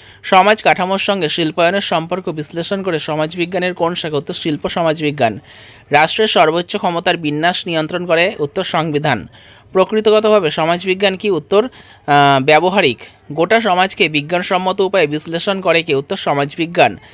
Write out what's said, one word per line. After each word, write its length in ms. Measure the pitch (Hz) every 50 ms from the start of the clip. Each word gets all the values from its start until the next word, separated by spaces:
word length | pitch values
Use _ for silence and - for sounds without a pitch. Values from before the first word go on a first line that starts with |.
| - - - -
সমাজ 400 | - - 196 185 185 208 214 220
কাঠামোর 360 | - 180 156 - 180 185 196 190
সঙ্গে 300 | - - 202 196 170 147
শিল্পায়নের 520 | - - 170 156 - - 170 170 190 196
সম্পর্ক 480 | 190 - 190 160 160 165 180 190 185 185
বিশ্লেষণ 540 | 160 160 151 - - 170 165 - 202 196
করে 160 | 190 190 170 151
সমাজবিজ্ঞানের 760 | - - 151 156 156 160 170 180 170 170 185 185 175 180 175
কোন 200 | - 170 170 175
শাখা? 220 | - - 160 151
উত্তর 180 | 139 - - 180
শিল্প 340 | - - 170 151 - - 185
সমাজবিজ্ঞান। 680 | - 185 170 160 156 170 156 147 147 143 127 110 104 107 - - - - - - - - - -
রাষ্ট্রের 380 | 143 147 156 160 - - 220 214
সর্বোচ্চ 480 | - 196 165 156 160 175 175 - -
ক্ষমতার 400 | 202 - 185 170 170 170 180 175
বিন্যাস 500 | 170 165 151 147 151 160 175 180 - -
নিয়ন্ত্রণ 400 | 185 165 160 156 156 180 175 180
করে? 260 | 175 165 160 175 196 214 -
উত্তর 260 | 151 143 - 190 180
সংবিধান। 640 | - - 170 156 165 147 147 156 151 127 101 78 - - - - - - - _ _
প্রকৃতিগতভাবে 800 | - 185 185 - 220 220 214 214 208 214 214 214 214 208 180 151
সমাজবিজ্ঞান 680 | - - 160 165 175 175 180 190 185 185 208 196 190
কি? 140 | 180 - 208
উত্তর, 380 | 190 151 143 - 190 202 240 254 - - - - - - _
আহ, 380 | - 143 143 143 143 139 135 135
ব্যবহারিক। 540 | 147 151 156 170 185 185 202 180 139 113 - - - - _ _ -
গোটা 280 | 147 156 165 180 226 226
সমাজকে 480 | 220 208 180 180 185 190 - - 185 160
বিজ্ঞানসম্মত 720 | 156 151 143 151 175 175 180 - 196 180 185 185 185 190
উপায়ে 260 | 196 185 202 190 160
বিশ্লেষণ 540 | 143 147 151 - 170 165 170 - 208 196 190
করে 220 | 185 180 165 165
কে? 120 | 160 165 143
উত্তর 220 | 135 139 - 190
সমাজবিজ্ঞান। 800 | - - 175 151 143 143 147 - - 165 170 170 175 143 113 95 - - -